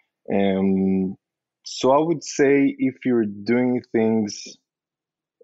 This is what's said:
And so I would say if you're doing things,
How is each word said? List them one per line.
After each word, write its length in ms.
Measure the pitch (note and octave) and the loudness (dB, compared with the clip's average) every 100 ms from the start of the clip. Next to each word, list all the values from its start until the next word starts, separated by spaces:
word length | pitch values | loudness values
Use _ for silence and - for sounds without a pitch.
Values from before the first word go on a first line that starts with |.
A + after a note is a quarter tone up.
| _ _ - | _ _ -4
And 880 | G2 G2 F#2+ F#2+ F#2+ F#2+ F#2+ F#2 - _ _ _ _ | 0 2 2 0 0 0 0 -2 -6 _ _ _ _
so 280 | - - B2+ | -16 -2 2
I 60 | C#3 | 2
would 260 | D#3+ D#3 | 2 -4
say 500 | - - C#3 C#3+ C#3 - | -6 0 2 4 2 0
if 260 | C3 B2+ | -4 -2
you're 220 | B2+ A#2+ G#2+ | -2 0 0
doing 560 | G2+ G#2 A#2+ B2+ B2 - | -4 -2 0 0 -2 -2
things, 520 | A#2 A2 A2+ G#2 - - - _ _ _ _ _ _ _ _ | 0 2 0 -2 -6 -16 -20 _ _ _ _ _ _ _ _